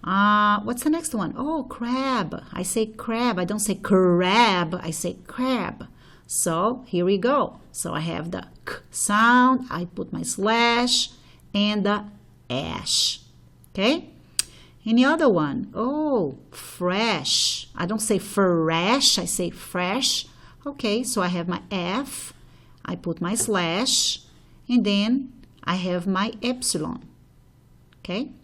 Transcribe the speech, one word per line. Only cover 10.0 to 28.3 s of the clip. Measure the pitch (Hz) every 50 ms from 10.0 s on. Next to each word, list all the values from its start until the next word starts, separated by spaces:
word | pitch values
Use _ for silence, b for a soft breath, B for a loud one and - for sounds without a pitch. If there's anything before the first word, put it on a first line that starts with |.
| - - -
my | 160
slash | 165 - - - 196 214 226 233 233 233 233 240 247 247 247 240 - - B B B B B B B - -
and | 202 202 208 208 208 185
the | 202 208 208 208 - - - - - - _ _ _
ash. | 120 131 151 - - - - - - - - - - - - - _ - - - _ _ - -
Okay? | - 196 190 226 294 339 - - - B B B B B B B B B B B B B -
Any | 220 226 240 254
other | 269 311 320 330
one? | 269 202 170 151 147 139 143 - - -
Oh, | - 220 247 285 302 311 302 277 226 180 143 131 - - -
fresh. | - - - - - - 180 180 180 202 226 233 202 160 139 143 - - - - - - - - -
I | - 175
don't | 175 208 220
say | 214 - 220 190
fresh. | - - - - 196 185 175 165 160 160 165 165 175 196 233 277 269 - -
I | - 175
say | 175 - - 180 170
fresh. | - - - - - 180 180 180 196 262 - - - - - B B B B B B B -
Okay, | 294 277 - - 220 202 226 262
so | 262 - 208
I | 185
have | 196 180 175 170
my | 175 180 - - -
F. | 208 190 175 175 190 240 285 269 - - - - - b b b b b b b b b b
I | - 180
put | 175 - 175 165 -
my | 170 175 208
slash. | 240 - - 214 190 175 165 165 185 247 254 - - - - - - b b b b b b b b b -
And | 247 247 202
then | 202 202 202 202 220 247 277 277 - - - - - - _ -
I | - 175
have | 185 180 185 175 180 180
my | 196 190 190 202 226 - 214 -
epsilon. | 240 254 247 - - - 160 156 - - - - - - _ - _ _ _ _ _ _ _ _ _ _ - _ _ _ _
Okay? | _ - 180 208 277 -